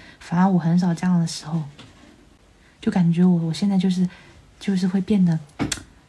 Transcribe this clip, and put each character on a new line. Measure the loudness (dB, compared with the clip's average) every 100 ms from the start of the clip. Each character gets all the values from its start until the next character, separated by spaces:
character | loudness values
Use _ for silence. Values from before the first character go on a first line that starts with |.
| -16 -20
反 | -6 0
而 | 2
我 | 2
很 | 2 0
少 | 0
这 | -2 0
样 | 0
的 |
时 | -2 -6 -8
候， | -8 -8 -14 -20 -20 -20 -20 -20 _ _ _ _ _
就 | -4
感 | 2 2
觉 | 4
我， | 4 4
我 | 0
现 | -2 0
在 | 0
就 | 0
是， | 0 -2 -4 -20 -20 -20 -12
就 | -4 -2
是 | 0
会 | -2
变 | 0 2
得 | 2 0 -6 -8 -6 -8 -12 -20